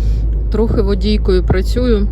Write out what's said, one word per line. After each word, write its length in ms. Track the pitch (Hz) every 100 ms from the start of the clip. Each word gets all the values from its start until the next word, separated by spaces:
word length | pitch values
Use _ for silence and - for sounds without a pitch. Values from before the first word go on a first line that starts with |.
| - - - - -
трохи 300 | 214 226 233
водійкою 600 | 202 196 196 214 - 185
працюю 640 | 175 185 190 247 247 214 202